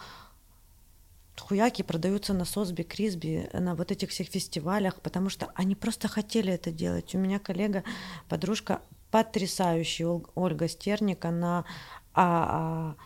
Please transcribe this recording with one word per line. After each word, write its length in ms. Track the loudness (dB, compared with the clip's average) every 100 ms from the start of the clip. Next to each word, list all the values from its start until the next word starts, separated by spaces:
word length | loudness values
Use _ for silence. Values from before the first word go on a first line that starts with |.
| -6 -18 -20 -20 -20 -20 -20 -20 -20 -20 -20 -20 -20 -14
хуяки 420 | -2 2 4 2
продаются 520 | -2 0 0 0 0
на 100 | 0
Сосби, 380 | 0 -2 -2 -2
Крисби, 680 | -6 -2 -2 -2 -2 -2 -2
на 220 | -2 0
вот 180 | 0 -2
этих 180 | -2 -4
всех 180 | -4 -4
фестивалях, 720 | -4 -4 -4 0 2 0 -2
потому 280 | -4 -2 -2
что 200 | -2 -6
они 200 | 0 0
просто 340 | 2 -2 -2 -2
хотели 440 | -2 0 0 2
это 180 | 0 -2
делать. 420 | -2 -2 -2 -2
У 40 | 0
меня 200 | 0 0
коллега, 440 | -2 -2 0 0 -4 -10 -10 -12 -4
подружка, 520 | -2 0 -2 0 -2 -4 -20 2
потрясающая 960 | 4 4 2 0 2 2 4 0 0 0
Ол-, 200 | 0 -2
Ольга 340 | 0 0 2 -2
Стерник, 560 | -2 -2 2 2 0
она, 400 | -2 0 2 0 -2 -12 -16 -18 0
а, 800 | 4 6 6 4 2 0 -2 -4 -8